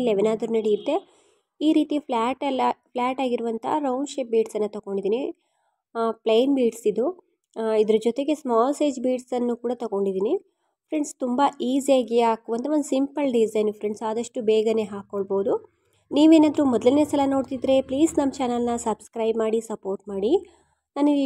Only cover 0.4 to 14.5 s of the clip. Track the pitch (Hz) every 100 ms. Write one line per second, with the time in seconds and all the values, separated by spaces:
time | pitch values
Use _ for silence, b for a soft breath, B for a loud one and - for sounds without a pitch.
0.4 | 226 226 220 202 285 339 - b b b
1.4 | b - 302 311 294 294 - 240 226 262
2.4 | 285 254 240 - _ 247 247 262 262 233
3.4 | 233 226 262 302 285 254 285 - 233 226
4.4 | 220 214 208 208 196 196 196 233 294 -
5.4 | _ _ _ _ _ 233 226 220 226 220
6.4 | 269 277 233 226 214 202 277 370 - _
7.4 | _ - 220 220 214 214 226 233 285 294
8.4 | 254 226 247 285 294 254 254 254 - 247
9.4 | 240 233 240 247 233 196 196 190 214 392
10.4 | _ _ _ _ - 311 294 - 254 247
11.4 | 277 - 240 269 262 262 220 233 233 220
12.4 | - 233 277 311 285 269 277 302 277 233
13.4 | 214 220 214 208 208 214 220 220 233 262
14.4 | 214